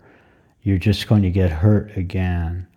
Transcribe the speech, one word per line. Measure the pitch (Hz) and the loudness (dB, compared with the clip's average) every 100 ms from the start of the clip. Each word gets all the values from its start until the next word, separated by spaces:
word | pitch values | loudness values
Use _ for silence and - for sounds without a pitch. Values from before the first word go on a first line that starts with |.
| _ _ _ _ _ _ | _ _ _ _ _ _
you're | 101 95 | -2 0
just | 107 98 - | 2 0 2
going | 107 | 2
to | 92 | 2
get | 95 90 | 2 0
hurt | 78 104 104 - 98 | 2 2 2 0 -8
again. | 90 92 90 87 85 90 - | -6 -4 -2 -2 -4 -8 -12